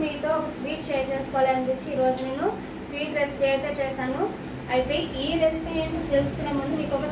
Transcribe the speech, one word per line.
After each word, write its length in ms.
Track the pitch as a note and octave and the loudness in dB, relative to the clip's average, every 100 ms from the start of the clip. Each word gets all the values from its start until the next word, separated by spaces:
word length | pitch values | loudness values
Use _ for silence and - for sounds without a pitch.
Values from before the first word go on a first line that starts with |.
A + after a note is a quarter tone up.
మీతో 260 | D4+ C#4+ D4+ D#4 | -2 0 0 2
ఒక 120 | D#4 - | 0 -4
స్వీట్ 300 | C4 D#4 - | -4 -4 -2
షేర్ 200 | C#4 C4 | -2 0
చేసుకోవాలనిపించి 760 | C4+ C4+ C4+ C4 C4 B3+ C4 - C4 | -2 0 4 4 4 2 -2 -2 2
ఈరోజు 260 | B3+ B3+ C4 | 2 2 -2
నేను 220 | C#4 F4+ - - - - | 0 0 -2 -6 -10 -8
స్వీట్ 280 | C#4+ D4+ D4+ | -6 -2 0
రెసిపీ 260 | C#4 - C#4 | 0 2 2
అయితే 180 | C4+ C#4+ C#4+ | 2 0 -2
చేశాను. 400 | C4+ C4 B3+ C#4+ G4+ - - - - B3+ | -2 -2 -2 0 -2 -2 -8 -8 0 2
అయితే 200 | B3+ D4 D#4+ C4 | 2 0 0 -2
ఈ 40 | C#4+ E4 | 0 4
రెసిపీ 320 | D#4+ D#4+ D#4+ D#4+ | 4 2 -2 -2
ఏంటో 180 | D#4+ D#4+ D#4 | -2 -2 2
తెలుసుకునే 400 | C#4 C#4+ - D4+ C#4 | 2 2 0 -2 -2
ముందు 140 | C#4 D4+ | 0 -2
మీకు 140 | D4 C#4 | 0 -2
ఒక 100 | D4 | -2